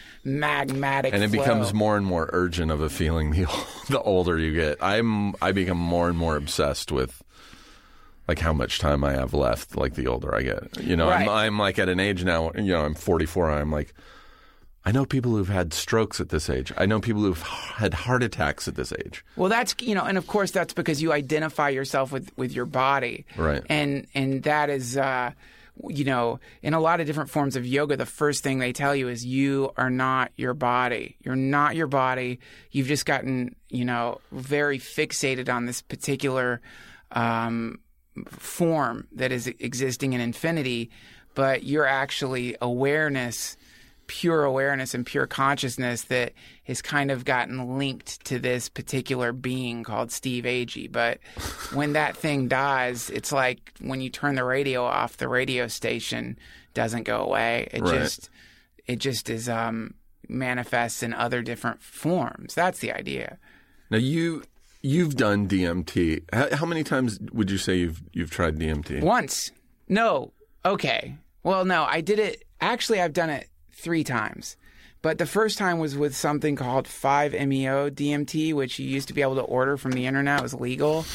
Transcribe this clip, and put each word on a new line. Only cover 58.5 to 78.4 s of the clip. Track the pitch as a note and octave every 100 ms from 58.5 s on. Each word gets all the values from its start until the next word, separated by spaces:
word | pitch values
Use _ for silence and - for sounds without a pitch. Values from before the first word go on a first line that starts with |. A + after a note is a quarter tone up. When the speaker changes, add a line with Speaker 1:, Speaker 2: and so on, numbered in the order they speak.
| - _ _ -
Speaker 1:
it | A#2+
just | C#3 A#2+ -
is, | A2+ B2
um, | A2+ A2+ A2+ A2 - - _ -
manifests | A#2+ B2+ B2 B2 A#2+ A#2+ -
in | A#2
other | A#2 A#2 B2
different | A#2 A#2 A#2+ -
forms. | - - D3+ F3+ A#2+ - -
That's | - F3+ F3+
the | -
idea. | F#2+ G2 B2+ - - - - _ _ _
Speaker 2:
Now, | A2
you, | B2+ E3 E3 D#3+ - _ - -
you've | C3+ D3+ E3 C3+
done | A2+ G2+ G2+
D | F#2+
M | F2+ F2
T. | E2 - E2+ D#2 -
How, | A2 C#3+ C3
how | E3
many | E3
times | D3 C#3 B2+ G2+ -
would | A#2 G2
you | G2
say | - F#2
you've, | F2 D#2+ -
you've | - E2
tried | - E2+ D#2
D | D#2+
M | D2+
T? | D2 C2+
Speaker 1:
Once. | D#3+ A#3+ C#3 - - - _ _ -
No. | G3 A3+ D3+ - - - - F3+
Okay. | G3 C#3+ A2+ - C#3 - _
Well, | E3+ F#3+
no, | F#3 F3
I | D3+ D#3+
did | D#3+ G#3
it. | G#3 - - -
Actually, | F3 A#3+ - A3
I've | F3
done | D3+ E3
it | C#3+ - - -
three | - E3 E3
times. | D3 B2 G#2+ - - - - - - -
But | D#3 D#3+
the | D#3+
first | G3 A3 F#3+
time | G3 E3+
was | D#3 C#3
with | D3
something | C3+ D#3 D3 D3+
called | C#3+ B2+ C3 C3
five | - C#3 C#3+ D3
M | - C#3
E | C3+ C3+
O | C#3 C#3+
D | C#3 C#3+
M | D3
T, | D3 D#3